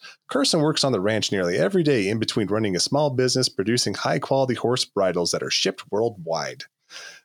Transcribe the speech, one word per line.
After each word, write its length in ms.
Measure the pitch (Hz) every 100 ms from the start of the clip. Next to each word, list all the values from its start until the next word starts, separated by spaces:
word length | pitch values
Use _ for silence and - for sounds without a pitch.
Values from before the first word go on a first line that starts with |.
| - - -
Carson 320 | 254 269 175
works 220 | 151 151
on 80 | 139
the 80 | 113
ranch 300 | 98 110 -
nearly 260 | 104 87 95
every 260 | 180 190
day 240 | 151 131 95
in 80 | 113
between 280 | 110 - 98
running 280 | 104 107 90
a 40 |
small 300 | - 135 151
business 380 | 127 127 127 123
producing 440 | - 98 120 - 95
high-quality 600 | - 156 - 135 131 117
horse 280 | 113 123 -
bridles 440 | - 95 87 85
that 120 | 85
are 80 | 65
shipped 320 | - - - -
worldwide. 720 | 101 117 101 82 80 69 131 - _ _ - - -